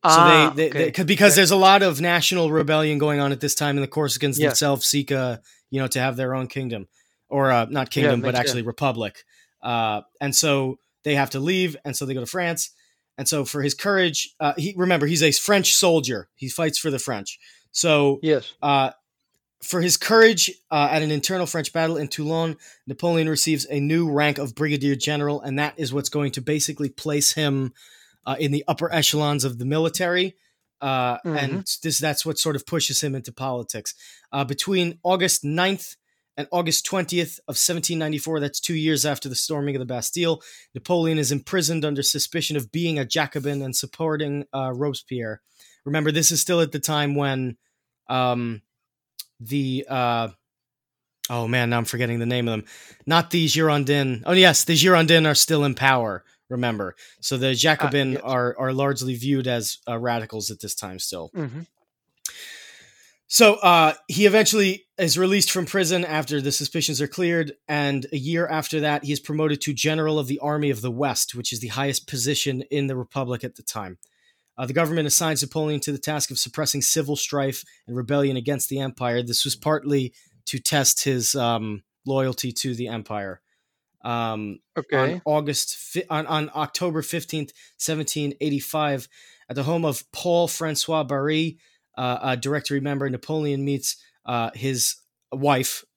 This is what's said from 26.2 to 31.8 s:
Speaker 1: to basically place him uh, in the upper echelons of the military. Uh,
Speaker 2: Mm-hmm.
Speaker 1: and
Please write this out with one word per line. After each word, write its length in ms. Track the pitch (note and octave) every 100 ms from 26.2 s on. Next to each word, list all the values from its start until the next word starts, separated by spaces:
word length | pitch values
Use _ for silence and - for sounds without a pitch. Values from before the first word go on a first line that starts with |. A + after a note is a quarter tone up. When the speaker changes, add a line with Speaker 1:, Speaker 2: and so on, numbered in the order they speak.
| C#3+
Speaker 1:
to 100 | C#3
basically 460 | B2+ D3+ C#3+ D3+ C#3+
place 460 | - D#3 D3 C#3
him 400 | - D3+ C#3 C3 - - - _ _ -
uh, 100 | C3+
in 120 | D3+
the 120 | C#3+ D#3
upper 260 | D#3 E3+
echelons 500 | E3 C#3+ D3+ D3 D3
of 140 | C3 A#2+
the 60 | B2
military. 680 | D3+ D#3+ E3 F3+ F3 F#3 F#3 _ _ _ _
Uh, 360 | C#3 C3 B2 B2
Speaker 2:
Mm-hmm. 180 | F3 D3+
Speaker 1:
and 400 | C#3 E3+ F#3+ -